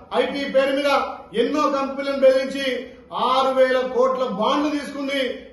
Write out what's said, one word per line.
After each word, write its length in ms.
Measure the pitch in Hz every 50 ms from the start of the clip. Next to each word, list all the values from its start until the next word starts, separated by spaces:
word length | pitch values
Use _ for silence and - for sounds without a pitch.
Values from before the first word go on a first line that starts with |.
| - - 196
ఐటీ 380 | 226 269 - 285 285 277 - -
పేరు 240 | 269 277 277 269
మీద 140 | 277 285 285 277 277 - - - - - - 170
ఎన్నో 280 | 220 247 277 285 302 294
కంపెనీలను 580 | - 269 277 269 262 - 277 277 277 277 262
బెదిరించి 680 | 269 262 262 262 262 226 - 277 269 262 240 233 - - - - - - 170
ఆరు 420 | 196 226 247 262 269 262 262 262
వేల 260 | 262 262 254 262 254
కోట్ల 440 | 247 - 214 233 254 262 254 - -
బాండ్లు 460 | - 196 190 247 247 285 294 294 302
తీసుకుంది 800 | 294 285 262 - 277 277 277 269 277 277 254 233 208 - - -